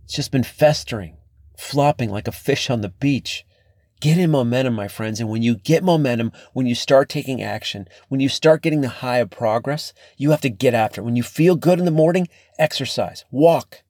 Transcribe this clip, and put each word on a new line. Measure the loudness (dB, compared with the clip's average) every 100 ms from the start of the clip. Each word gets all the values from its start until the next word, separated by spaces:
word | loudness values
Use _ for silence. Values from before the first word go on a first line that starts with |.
It's | -8
just | -8 -2
been | -2
festering, | -4 2 2 2 -6 -10 -10 -16 _ _ -20 -20
flopping | -6 0 0 0 -4
like | -4 -8
a |
fish | -8 -4 -2 -2
on | -4
the | -4
beach. | -4 -2 -2 -4 -14 _ _ _ _ _ _
Get | 0 2
in | 4
momentum, | 2 2 0 0 -2
my | -6
friends. | -8 -8 -6
And | -4
when | 0
you | 0 -2
get | 0 2
momentum, | 4 2 2 0 -4 -6 -12
when | -4 -2
you | -2
start | 4 4 4
taking | -4 -6 -6
action, | -6 -8 -8 -10 -14 -20 _
when | -2
you | 0
start | 0 0 2
getting | 2 -2
the | -4
high | -6 -2 -2
of | -2
progress, | -2 -2 0 -2 -6 -8 _ -20 _
you | 0
have | 2
to | 0
get | 0 2
after | 2 0 -2
it. | -4
When | -2
you |
feel | -4 2 4 4
good | 4 2
in | 2
the |
morning, | 4 4 2 -2 _ _ -2
exercise, | 0 0 -6 -4 -6 -6 -10
walk. | 4 4 4 -2 -20